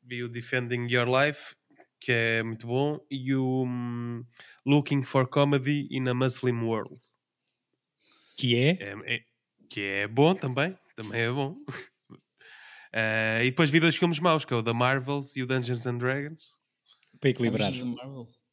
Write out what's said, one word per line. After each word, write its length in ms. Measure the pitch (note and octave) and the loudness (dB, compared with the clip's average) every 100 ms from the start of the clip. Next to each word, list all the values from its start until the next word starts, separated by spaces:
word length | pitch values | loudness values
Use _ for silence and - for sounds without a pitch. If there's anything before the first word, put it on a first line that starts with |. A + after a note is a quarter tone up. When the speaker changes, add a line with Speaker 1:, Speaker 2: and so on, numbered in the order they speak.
Speaker 1:
vi 220 | B2 B2 | -10 -8
o 60 | A#2+ | -6
Defending 560 | A#2+ A2+ B2+ A#2+ A#2+ A#2+ | -8 -2 -2 0 -2 0
Your 160 | B2 A#2+ | 2 4
Life, 460 | C3 C#3+ C#3+ - - _ _ - _ | 4 2 0 -14 -20 _ _ -20 _
que 100 | - | -2
é 320 | A#2+ A2+ A2+ | 2 2 0
muito 240 | A2+ A2+ A#2 | -2 -6 -2
bom, 320 | B2 D3 D3 _ | 0 0 -4 _
e 240 | C#3 B2+ | -6 0
o, 300 | C3+ C3 C3 B2+ | 0 2 0 0
hum, 580 | B2 A#2+ A#2+ A#2+ A#2 A#2+ - - - | -4 -6 -6 -6 -8 -12 -20 -20 -8
Looking 380 | C3+ D3 - C#3+ | 4 4 4 0
for 260 | B2 C3+ B2+ | 2 2 4
Comedy 580 | D3 C#3+ C#3+ C3 D3 C#3 | 4 4 4 2 -2 -2
in 180 | C3+ B2+ | -2 0
a 60 | |
Muslim 480 | B2 C3 - B2+ A#2 | 2 0 2 0 0
World. 340 | A#2 A2 - - _ _ _ _ _ _ _ _ _ _ _ _ _ - | -2 -2 -4 -14 _ _ _ _ _ _ _ _ _ _ _ _ _ -4
Speaker 2:
Que 180 | B2+ A#2 | 0 4
é? 140 | C3+ F3+ | 4 2
Speaker 1:
É, 360 | G2 G#2 - A#2+ | -4 -12 -6 -6
é, 40 | _ _ _ _ _ | _ _ _ _ _
que 120 | - | -6
é 260 | G2+ G2 G#2 | -4 -2 -2
bom 260 | A2+ D#3 | 4 4
também, 400 | F#3+ C#3 B2+ D#3+ F#3+ _ - | 4 -2 -2 -4 -4 _ -16
também 240 | G#2+ A#2 | -8 -2
é 100 | A#2 | -2
bom. 260 | C3 C3+ B3 D4 | -2 -4 -6 -12
<laughs> 260 | - - _ _ - _ _ - - - - - | -14 -16 _ _ -20 _ _ -20 -20 -20 -20 -8
Eh, 500 | A2 A2 A2 A2 A2 B2 | -2 0 0 0 2 0
e 40 | |
depois 200 | B2+ D#3 | 2 4
vi 100 | D#3+ | 6
dois 160 | E3 - | 4 4
filmes 220 | F3 D3+ | 2 2
maus, 260 | F3 D#3 | 4 2
que 80 | - | 2
é 40 | A#2+ | -2
o 40 | |
The 120 | A2+ | 0
Marvels 600 | A#2 B2 C3+ B2+ C#3+ C#3 | 2 2 2 -2 -4 -4
e 80 | C3+ | -8
o 40 | B2+ | -2
Dungeons 400 | C3 B2 A#2+ B2 | -2 -2 -4 -2
and 100 | A#2+ | -2
Dragons. 600 | B2 C3+ C#3+ D#3+ - _ _ _ _ _ _ _ | -2 -2 -6 -12 -20 _ _ _ _ _ _ _
Speaker 2:
Para 120 | C#3 | 0
equilibrar. 380 | B2 A#2 G#2+ G2+ | 2 0 2 0
Speaker 3:
Ah, 20 | |
viste 160 | F2+ B2 | -2 -6
o 100 | A#2 | -8
The 80 | |
Marvels? 380 | C3 C3+ A#2 _ _ | -12 -16 -18 _ _